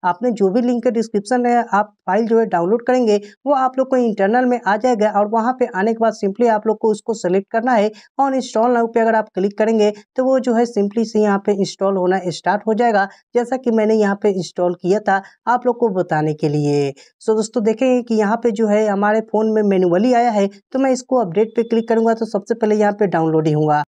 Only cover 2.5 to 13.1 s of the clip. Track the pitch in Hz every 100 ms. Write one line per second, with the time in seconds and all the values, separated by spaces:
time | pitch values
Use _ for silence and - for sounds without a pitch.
2.5 | 175 175 233 240 254 233 208 202 - 269
3.5 | 277 262 262 262 262 240 196 196 240 254
4.5 | 240 214 214 254 233 214 208 208 226 226
5.5 | 254 240 185 214 226 226 214 196 196 240
6.5 | 214 220 220 220 208 - 220 180 190 196
7.5 | 226 233 240 208 214 - - 277 262 247
8.5 | 214 233 240 226 233 226 220 214 - 202
9.5 | 202 220 226 214 208 - - 262 262 254
10.5 | 226 233 220 202 214 220 214 214 196 202
11.5 | 202 190 - 196 196 180 185 180 151 170
12.5 | 202 214 214 240 208 196